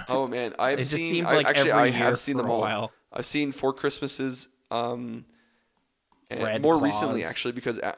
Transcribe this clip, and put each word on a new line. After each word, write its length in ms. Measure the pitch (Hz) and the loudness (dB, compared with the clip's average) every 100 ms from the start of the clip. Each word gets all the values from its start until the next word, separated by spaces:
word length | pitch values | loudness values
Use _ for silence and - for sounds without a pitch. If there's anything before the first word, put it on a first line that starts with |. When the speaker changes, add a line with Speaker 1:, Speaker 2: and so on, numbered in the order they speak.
| - | -2
Speaker 1:
Oh, 200 | 131 131 | -2 0
man. 260 | 123 120 - | -2 -4 0
I've 180 | 127 135 | 0 0
Speaker 2:
It 40 | |
just 100 | 127 151 | 0 -2
Speaker 1:
seen, 120 | 165 | 0
Speaker 2:
seemed 160 | 170 175 | 0 2
Speaker 1:
I, 100 | 143 | 4
Speaker 2:
like 100 | - | 4
Speaker 1:
actually, 220 | 147 139 | 4 4
Speaker 2:
every 160 | 110 123 | 6 6
Speaker 1:
I 20 | |
have 160 | 120 120 | 4 2
Speaker 2:
year 60 | 123 | 2
Speaker 1:
seen 180 | - 131 | 0 -2
Speaker 2:
for 60 | |
Speaker 1:
them 80 | 120 | 0
Speaker 2:
a 40 | |
Speaker 1:
all. 60 | 117 | 0
Speaker 2:
while. 320 | 107 107 110 - _ | 0 -2 -4 -10 _
Speaker 1:
I've 140 | - 123 | -8 -4
seen 240 | 147 143 | -2 -2
Four 200 | 135 135 | 0 -2
Christmases, 760 | 135 143 - 139 - 135 127 - _ - | 0 -2 -2 -4 -4 -4 -6 -10 _ -6
um, 540 | 117 117 120 120 113 - _ _ _ _ _ _ _ _ _ - | -4 -2 -4 -8 -12 -14 _ _ _ _ _ _ _ _ _ -12
and 100 | 117 | -6
Speaker 2:
Fred 220 | 110 110 | -4 0
Speaker 1:
more 160 | 147 160 | 4 4
recently, 440 | 143 143 147 127 | 4 0 0 -2
Speaker 2:
Claus. 80 | 82 | -2
Speaker 1:
actually, 220 | - 123 | -4 -6
because 260 | 120 123 110 | -6 -4 -4
a-, 180 | 98 | -6